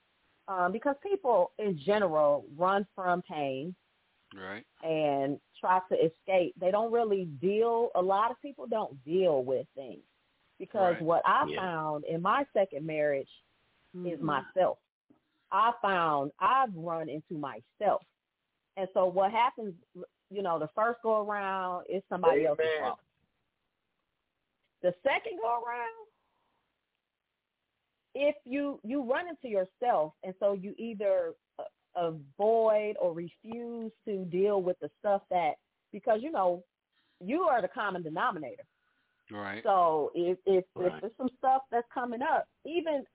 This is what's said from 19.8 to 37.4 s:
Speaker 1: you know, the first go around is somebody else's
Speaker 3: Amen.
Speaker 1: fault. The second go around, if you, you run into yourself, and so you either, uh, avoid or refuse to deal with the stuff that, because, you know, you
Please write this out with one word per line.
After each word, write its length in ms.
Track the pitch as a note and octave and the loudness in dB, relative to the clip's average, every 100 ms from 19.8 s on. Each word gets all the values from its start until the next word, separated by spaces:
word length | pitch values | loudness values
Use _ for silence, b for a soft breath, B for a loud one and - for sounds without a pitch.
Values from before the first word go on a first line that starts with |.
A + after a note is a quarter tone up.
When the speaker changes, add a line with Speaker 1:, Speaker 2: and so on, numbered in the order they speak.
| _ F3+ F3+ _ - | _ -18 -18 _ -14
Speaker 1:
you 120 | G3 | -6
know, 160 | G3 E3 | -2 -2
the 100 | D#3 | -2
first 320 | - A3+ A#3+ | 0 0 0
go 240 | A3+ G#3+ G#3 | 0 0 0
around 600 | G#3 G3 F#3+ F#3 F3+ - | -4 -2 -2 -2 -4 -4
is 140 | F#3+ - | -6 -4
somebody 380 | F3+ F#3+ - - | 0 4 4 4
else's 200 | E3 D#3+ | 2 0
Speaker 3:
Amen. 140 | D#3 | 0
Speaker 1:
fault. 200 | - - _ _ _ _ _ _ _ _ _ _ _ _ _ _ _ _ _ _ | -2 -6 _ _ _ _ _ _ _ _ _ _ _ _ _ _ _ _ _ _
The 120 | F3+ - | -2 0
second 360 | C4+ E4+ A4+ F#4 | 0 -2 -4 -6
go 220 | A4 A#3+ | -4 -4
around, 440 | A#4 A#4+ A4+ A4+ G#4+ _ _ _ _ _ _ _ _ _ _ _ _ _ _ _ _ _ _ _ _ | -4 -6 -8 -12 -20 _ _ _ _ _ _ _ _ _ _ _ _ _ _ _ _ _ _ _ _
if 220 | B3+ C#4+ D4 | -2 0 0
you, 340 | A#3+ C#4 C#4+ B3+ | -4 -4 -4 -6
you 200 | A3 C#4+ | -6 -4
run 240 | A#3+ C#4+ F4+ | -2 -4 -4
into 200 | D#4 B3+ | -10 -6
yourself, 640 | G3+ F#3 - A#3+ F#3+ D#3 - | -4 -4 -4 0 0 0 -4
and 120 | F#3 F#3 | -12 -2
so 140 | G3+ | 0
you 220 | G3+ G3 - | 0 -6 -10
either, 560 | A#3 G#3 G3+ F#3+ E3+ D#3 _ - | -10 -4 0 2 0 -6 _ -16
uh, 60 | - _ _ | -16 _ _
avoid 1040 | F3+ E3+ D#3+ C#3 - G#3 A3+ A3 G#3+ G#3 G#3 | -4 -4 -4 -10 -2 2 4 4 4 0 -2
or 120 | F3+ | -2
refuse 800 | E3 E3+ - A3 A#3 A#3 A#3 A3+ - - | -2 -8 -12 -14 -10 -10 -8 -10 -10 -8
to 180 | G3 F#3 | -6 -4
deal 360 | F3+ G3+ G3+ | 0 2 2
with 160 | F3+ F3+ | 0 -2
the 100 | D3 _ | -6 _
stuff 220 | G#3 G3 - | -2 -2 0
that, 260 | F3+ D#3 - _ _ _ | 0 0 -2 _ _ _
because, 300 | G#3 A#3+ A3 | -6 0 0
you 80 | C#4 | 0
know, 340 | C#4+ F#3 F3 - _ _ _ _ - | 0 0 0 -4 _ _ _ _ -14
you 220 | F3+ D4+ | -4 0